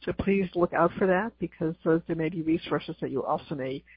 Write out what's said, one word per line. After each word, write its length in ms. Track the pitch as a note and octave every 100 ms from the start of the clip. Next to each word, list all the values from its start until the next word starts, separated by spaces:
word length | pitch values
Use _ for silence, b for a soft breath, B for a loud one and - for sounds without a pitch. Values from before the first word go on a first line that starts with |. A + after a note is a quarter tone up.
So 80 | -
please 360 | - G3 G3 F#3
look 200 | F3 E3+
out 180 | - E3+ -
for 80 | F#3+
that, 240 | F3+ A3+ -
because 340 | E3+ - D#3+ E3+
those, 180 | E3 E3 F3
there 100 | E3
may 140 | D#3
be 140 | D#3
resources 520 | D#3 E3 - D3 - D#3
that 80 | C#3
you 140 | C3
also 320 | - D#3 - C#3+
may 280 | C3 C#3 b